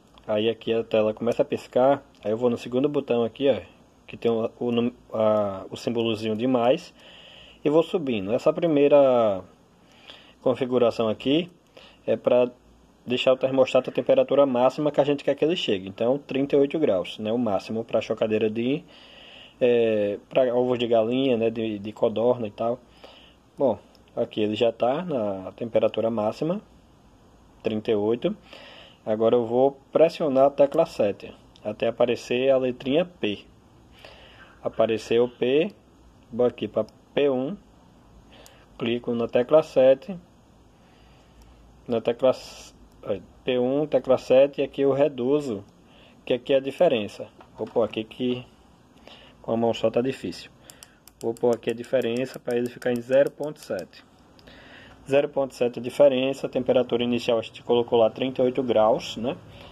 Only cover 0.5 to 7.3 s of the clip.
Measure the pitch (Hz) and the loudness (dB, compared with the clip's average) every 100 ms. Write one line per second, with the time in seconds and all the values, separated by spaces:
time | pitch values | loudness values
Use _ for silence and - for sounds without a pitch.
0.5 | 110 - 113 110 110 107 107 113 120 135 | -2 -4 -4 0 0 0 0 -2 -2 -2
1.5 | 117 - 123 131 139 - _ 104 110 123 | -4 -4 2 2 2 -4 _ -6 -2 0
2.5 | 117 123 123 147 143 135 120 117 - 139 | -2 -4 -2 0 -2 -2 -2 -2 0 0
3.5 | 107 - _ _ _ - 107 117 113 113 | 0 -4 _ _ _ -20 -6 -2 -2 -4
4.5 | - 120 117 120 - - 110 110 107 101 | -6 -4 0 -2 -4 -10 -2 2 2 0
5.5 | 95 92 117 - 117 113 107 110 107 127 | -6 -12 -10 -6 -4 -2 -4 -4 -2 0
6.5 | 123 120 165 - - - - - | 2 2 0 -2 -20 -20 -20 -20